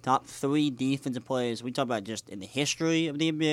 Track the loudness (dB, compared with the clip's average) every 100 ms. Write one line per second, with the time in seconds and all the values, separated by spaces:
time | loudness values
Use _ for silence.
0 | 2 2 2 -4 0 2 2 2 0 0
1 | -2 -6 -2 0 0 -2 -4 -2 0 -2
2 | -2 -8 -8 -12 -6 -2 0 0 2 2
3 | 0 0 0 2 2